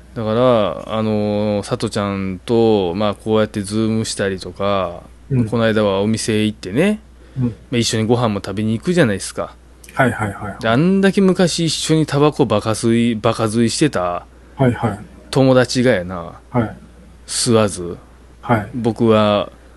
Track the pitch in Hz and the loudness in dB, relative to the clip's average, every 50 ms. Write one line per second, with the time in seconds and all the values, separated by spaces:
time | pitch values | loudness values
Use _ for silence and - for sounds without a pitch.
0 | - - - 123 113 107 110 117 127 127 123 113 104 90 78 - - - 104 110 | -20 -14 -10 -6 -4 -2 0 2 4 4 4 4 2 0 -2 -6 -8 -6 -4 -2
1 | 110 110 107 107 104 104 104 104 104 107 104 101 98 - 127 117 - 110 - 110 | -2 0 0 0 0 0 -2 -2 0 0 -2 -2 -2 -4 -6 -4 -4 -4 -2 -2
2 | 101 101 98 98 98 95 92 90 - - 120 117 117 113 110 104 92 87 85 98 | -2 -2 -2 -4 -4 -6 -6 -8 -4 0 2 4 4 4 4 4 2 0 -2 0
3 | 107 104 101 - - 110 110 110 107 107 - 110 98 95 104 110 113 110 110 110 | -2 -2 -2 -4 -4 0 2 2 2 0 -2 -6 -6 -4 -2 -2 0 0 0 -2
4 | 113 - - - 107 98 98 90 85 92 90 - 98 101 101 98 92 87 87 85 | -2 -4 -4 -4 -4 -4 -4 -6 -8 -14 -8 -4 -2 -2 0 0 -2 -4 -6 -10
5 | - - - - - - 139 123 120 107 117 117 113 113 107 110 107 101 98 98 | -16 -20 -20 -20 -8 -4 -2 0 0 0 0 0 2 2 2 2 2 2 2 2
6 | 101 107 110 107 - - 110 107 107 107 107 - - 95 92 123 175 202 214 214 | 0 0 0 -2 -2 0 0 2 0 0 -2 -4 -10 -6 -2 0 0 0 0 -2
7 | - - - - - - - 135 123 123 110 - - - - 120 117 - - 113 | -6 -16 -20 -20 -20 -14 -6 -4 -4 -4 -4 -6 -12 -4 -2 -2 0 0 0 -2
8 | 110 104 120 117 123 113 104 98 - - 95 101 107 110 113 107 - 180 180 175 | -2 -2 -2 -2 -2 -2 -2 -4 -6 -6 -6 -4 -2 -2 -4 -4 -4 -2 0 2
9 | 160 117 101 95 - - - - 90 - - - - - - - - - - - | 2 2 0 -4 -6 -10 -8 -8 -10 -10 -10 -18 -20 -20 -20 -20 -20 -16 -2 0
10 | 135 123 110 - 110 101 98 - - 101 98 - - 113 113 123 160 180 190 196 | 0 0 2 -2 -6 -6 -6 -8 -10 -12 -10 -4 -2 0 2 4 4 4 2 4
11 | 190 196 185 - 196 185 180 180 185 165 - - 170 160 - - - - 160 160 | 2 2 2 4 4 2 4 4 2 0 2 0 -2 -2 -2 -4 -2 0 2 2
12 | 156 - - 143 143 151 139 - 151 110 110 104 101 113 110 - - 117 113 117 | 2 0 2 2 2 2 4 2 0 2 2 0 0 -2 -4 0 0 2 2 2
13 | 117 120 117 110 - 117 110 - 113 110 104 120 120 113 - - 165 143 - 95 | 2 0 0 0 0 0 0 0 -2 -2 2 2 0 0 2 0 0 0 0 -2
14 | 87 87 87 87 - - - - - - - - 131 127 110 - - 113 98 - | -2 -2 -4 -6 -8 -12 -20 -20 -20 -20 -4 0 0 2 2 0 -2 -4 -4 -6
15 | - - - - - - - 139 131 131 127 127 123 - - 131 120 127 117 95 | -12 -18 -20 -20 -16 -4 0 2 4 6 6 4 4 2 0 2 2 4 2 2
16 | 87 90 92 87 82 82 - - - - - 127 113 101 90 - - - - - | 0 -4 -8 -10 -10 -12 -14 -18 -20 -4 -2 -2 -2 -2 -4 -12 -20 -20 -20 -20
17 | - - - - - - - - - 127 117 110 110 104 - 90 87 85 90 - | -20 -20 -20 -20 -16 -10 -6 -4 0 2 2 2 2 2 -2 -6 -10 -10 -10 -12
18 | - - - - - - - - - - 123 110 101 107 - 127 110 120 110 - | -16 -20 -20 -20 -20 -20 -20 -18 -4 -2 -2 -2 -2 -6 -8 -4 -2 -2 0 2
19 | 120 113 110 107 107 104 104 104 - - - - - - - | 2 4 4 4 4 4 2 0 -2 -4 -10 -20 -20 -20 -20